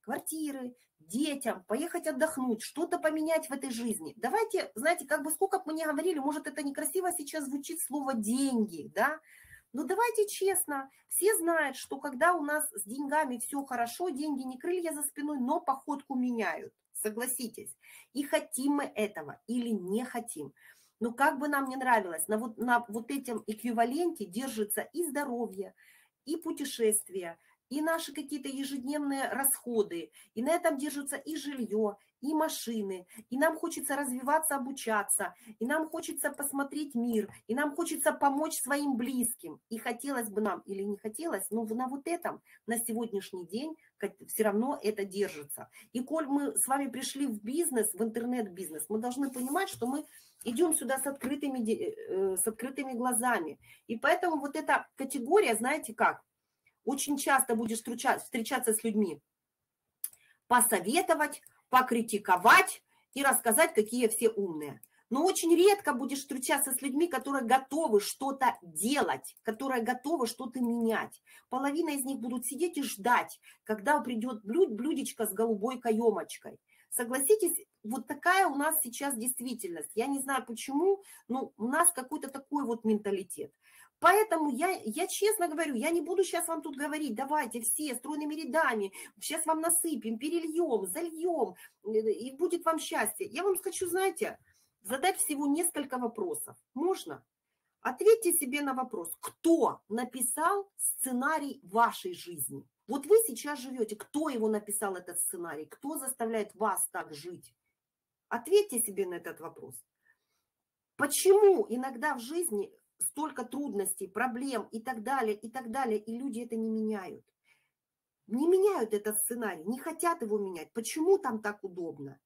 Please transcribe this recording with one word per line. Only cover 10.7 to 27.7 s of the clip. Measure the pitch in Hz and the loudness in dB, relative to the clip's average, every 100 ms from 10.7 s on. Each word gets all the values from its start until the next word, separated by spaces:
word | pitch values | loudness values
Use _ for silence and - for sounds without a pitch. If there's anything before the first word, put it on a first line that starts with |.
| 285 269 _ _ | -4 -6 _ _
все | - 359 403 | 2 2 2
знают, | 330 330 294 254 | 2 2 2 -4
что | - 277 | -8 -6
когда | 285 254 330 | -6 4 4
у | 349 | 4
нас | 285 302 302 | 2 -2 -2
с | - | -6
деньгами | 202 269 285 302 294 247 | -8 -6 0 2 2 -2
все | - 285 | -4 -6
хорошо, | 277 240 233 - 359 | -4 -4 -4 -2 -4
деньги | 262 302 269 | -2 -4 -4
не | 262 254 | -6 -6
крылья | 349 359 330 | -2 -2 -2
за | 294 | -4
спиной, | 294 - 294 294 | -6 -4 -4 -2
но | 240 320 | 0 0
походку | - 262 - 277 - | 0 -2 -2 -6 -2
меняют. | 254 247 233 190 160 - _ _ | 0 0 2 0 -2 -10 _ _
Согласитесь. | - 214 214 254 - 240 - - - - - - | -6 -4 -2 -4 -4 -6 -10 -16 -18 -20 -20 -10
И | - | -6
хотим | 285 311 311 - 277 | 0 0 0 -2 0
мы | 285 | 0
этого | 269 - 208 170 151 - - | 0 -2 -2 -4 -10 -14 -6
или | 240 240 | -4 0
не | 214 180 208 | -2 0 -2
хотим. | 247 226 226 - 143 _ - - _ _ | -2 -6 -8 -10 -10 _ -20 -20 _ _
Но | 233 | -4
как | 233 285 277 | 4 4 4
бы | 294 | 0
нам | 285 269 | 0 0
ни | 262 | -2
нравилось, | 254 233 185 160 - | 4 4 4 -4 -2
на | 214 | 0
вот, | 240 - | -2 -4
на | 240 240 233 | 2 2 2
вот | 220 226 | -8 -4
этом | 277 269 220 - | -6 -4 -6 -6
эквиваленте | 214 240 226 233 285 349 320 | -4 -2 2 2 2 0 -2
держится | 190 180 269 220 208 - 196 | -6 -4 -4 -4 -2 -2 -4
и | 294 | -4
здоровье, | 330 277 277 240 220 190 185 _ - - _ _ | -4 -2 -4 -2 -4 -6 -10 _ -20 -20 _ _
и | - 330 | -6 -6
путешествия, | 320 - 277 - 226 214 - 185 170 170 _ _ | -4 -6 -6 2 2 2 -2 -8 -8 -12 _ _
и | _ | _